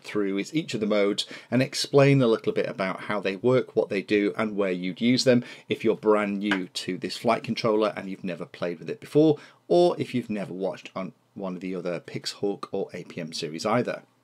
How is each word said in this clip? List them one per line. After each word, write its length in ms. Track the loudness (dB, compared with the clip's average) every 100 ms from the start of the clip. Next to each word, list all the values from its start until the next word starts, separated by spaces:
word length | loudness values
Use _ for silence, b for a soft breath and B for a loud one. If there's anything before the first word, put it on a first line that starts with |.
through 380 | -8 -2 -2 -2
is 160 | -2 -4
each 180 | -4
of 60 | -2
the 80 | 0
modes 400 | 2 2 0 -6 B B
and 100 | 0
explain 600 | 0 -4 2 6 6 6
a 40 | 4
little 240 | 2 0
bit 160 | -2 -2
about 340 | -2 -4 -6
how 180 | -6 -4
they 160 | -4 0
work, 400 | 2 2 2 0
what 140 | 0
they 120 | -2
do, 320 | 2 2 2 0
and 220 | -4 0
where 140 | -2
you'd 280 | -2 -4 0
use 260 | 2 4 6
them 180 | 4 2 B B
if 140 | 0
you're 120 | 0 2
brand 440 | 4 4 4 0
new 280 | 0 -2 -4
to 280 | -8 -6 -6
this 180 | -6 -2
flight 280 | 0 0
controller 500 | 0 -2 2 2 2 -2
and 140 | -10
you've 140 | -8
never 220 | -8 -8 -10
played 340 | -6 -6 -6
with 100 | -8
it 100 | -10
before, 380 | 0 4 4 2 B B 2
or 280 | 4 4 2
if 160 | -4 -4
you've 160 | -4
never 240 | -6 -6 -6
watched 340 | -6 -6 -12 -10
on 180 | -10 -12 _ -10
one 180 | -8
of 80 | -8
the 140 | -8 -6
other 240 | -4 -6
Pixhawk 640 | -8 -10 -10 -6 -4 -4 -6
or 180 | -6 -6 -10
A 80 |
P 180 | -12 -10
M 100 | -10
series 320 | -8 -8 -4
either. 380 | -2 0 -2 -6 -12 _